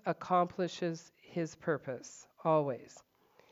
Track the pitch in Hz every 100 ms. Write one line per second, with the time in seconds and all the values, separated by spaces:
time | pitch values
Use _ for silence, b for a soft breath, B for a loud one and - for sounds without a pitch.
0 | 185 165 - 180 175 - 170 - 175 165
1 | - _ - 175 160 - - 143 - 123
2 | - - - _ 165 156 139 117 - -
3 | _ _ b b b